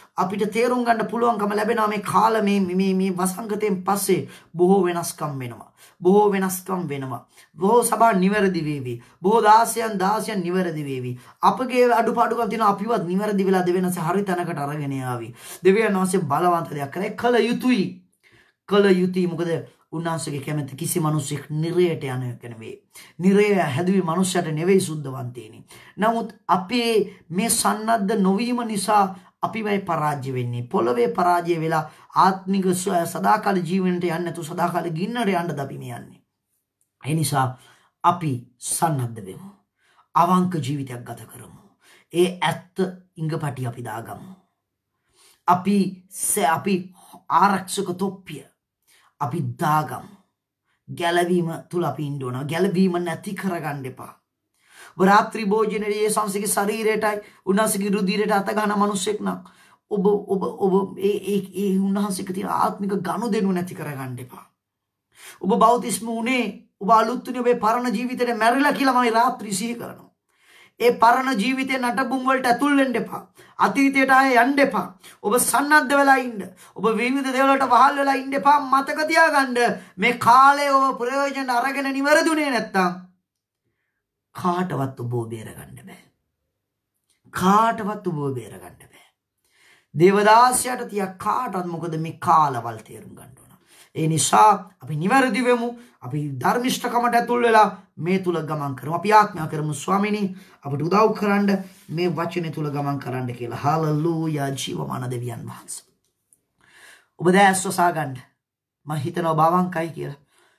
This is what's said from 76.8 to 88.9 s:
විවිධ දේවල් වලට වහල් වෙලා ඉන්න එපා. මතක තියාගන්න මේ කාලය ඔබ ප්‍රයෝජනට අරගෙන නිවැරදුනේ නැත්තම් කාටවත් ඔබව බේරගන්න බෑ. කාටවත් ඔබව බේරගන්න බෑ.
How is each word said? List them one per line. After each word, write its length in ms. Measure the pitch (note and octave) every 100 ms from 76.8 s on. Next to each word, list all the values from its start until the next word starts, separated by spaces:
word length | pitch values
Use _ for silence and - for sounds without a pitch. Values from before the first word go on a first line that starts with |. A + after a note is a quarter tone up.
| G#3+
විවිධ 380 | G#3+ B3 C#4 C4+
දේවල් 180 | B3+ C4+
වලට 200 | C4+ C4
වහල් 260 | A#3 C4+ C#4
වෙලා 180 | C#4 C4+
ඉන්න 220 | C4+ C#4
එපා. 200 | C#4 D4
මතක 480 | C4+ C4+ C#4 D4 D#4
තියාගන්න 500 | D#4+ D#4+ C#4+ C4 A#3+ A#3 - -
මේ 200 | - A3+ A#3
කාලය 500 | - B3 C#4+ C#4+ C#4+
ඔබ 160 | C#4 C4+ C4
ප්‍රයෝජනට 560 | A#3+ C#4 C#4 C#4 B3+ A#3+
අරගෙන 340 | C4+ C4+ C#4
නිවැරදුනේ 580 | C4+ C#4 D4+ E4 D#4 D4
නැත්තම් 480 | A3+ - F#3+ F3+ F3+ - _ _ _ _ _ _ _ _ _ _ _ _ -
කාටවත් 640 | F#3 F3 F3+ C#3 C3 -
ඔබව 140 | A#2+ B2 A2
බේරගන්න 560 | A2+ F#2+ - - -
බෑ. 220 | - - _ _ _ _ _ _ _ _ _ _ _ _ _
කාටවත් 720 | - F#3 G#3 A3+ A3+ G3+ G#3 F3+
ඔබව 220 | D3+ C#3
බේරගන්න 460 | A#2+ - F#2+ E2+ -
බෑ. 280 | -